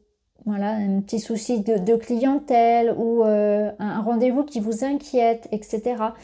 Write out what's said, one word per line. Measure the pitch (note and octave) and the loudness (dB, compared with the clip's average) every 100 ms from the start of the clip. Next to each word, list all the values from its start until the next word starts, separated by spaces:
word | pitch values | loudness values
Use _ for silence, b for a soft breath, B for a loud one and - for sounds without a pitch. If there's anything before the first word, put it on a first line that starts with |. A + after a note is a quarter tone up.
| _ _ _ _ | _ _ _ _
voilà, | G#3+ G3+ G3+ | -6 -4 -4
un | A3 G3+ G3 | -2 -2 -2
petit | G3 A3+ | -2 -6
souci | - A3 - A#3+ | -4 -6 -2 -2
de, | G3+ A3 | 0 0
de | F3+ A#3 | 2 0
clientèle | - A#3+ C4+ C#4+ - A#3 A#3 A#3 A#3 - | 0 0 2 0 2 4 6 4 2 0
ou, | A3+ A#3 | 0 2
euh, | A3 G#3 G#3 G#3 G#3 G#3 | 4 4 2 2 0 -4
un, | G#3 | -6
un | F3+ | -4
rendez-vous | G#3+ A#3 B3+ B3+ | -2 2 2 2
qui | D4 A#3 | -2 -4
vous | G#3 G#3+ | -4 -4
inquiète, | C4+ C#4+ - B3+ A3+ A3+ - | -2 -4 -2 2 2 0 -4
et | G#3+ | -8
cetera. | G#3+ A3 B3 A#3 A3 A3+ | -6 -6 -4 -2 -4 -6